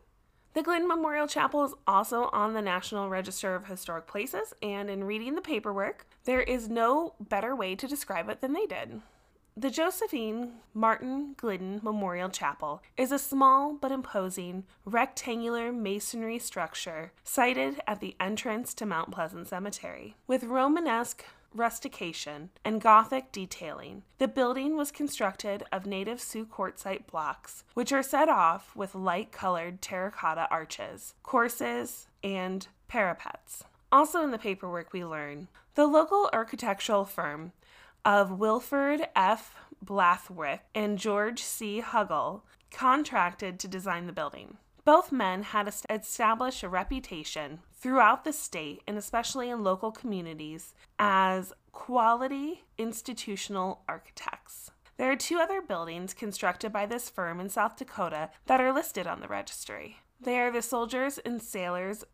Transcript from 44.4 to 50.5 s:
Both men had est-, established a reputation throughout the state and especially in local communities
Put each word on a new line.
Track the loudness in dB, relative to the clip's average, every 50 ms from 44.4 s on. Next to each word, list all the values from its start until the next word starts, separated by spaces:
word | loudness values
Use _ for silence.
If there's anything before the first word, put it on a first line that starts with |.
| -16 -18 -18 -20 _ _ _ _ 6
Both | 8 8 8 8 4
men | 0 0 2 0 0 -2
had | -2 -2 0 0 0
est-, | -2 -4 -8 -4 -4
established | -4 -4 -4 -6 -2 2 4 4 4 4 0 -2 -4 -4 -6
a | -2
reputation | -2 -2 0 -2 -4 -6 -6 -8 -10 -10 -8 -8 -8 -8 -8 -8 -10 -14 -18 _ -14
throughout | -6 -2 4 8 8 10 10 8 6 2
the | -4
state | -6 -6 -6 -8 -6 -6 -6 -8 -8 -10 -8
and | -8 -6
especially | -6 -4 -2 -2 -2 -2 -2 -4 -4 -4 -4
in | -2 0 0
local | 0 0 0 -2 -6
communities | -6 -6 -6 -6 -6 -6 -6 -8 -10 -10 -10 -10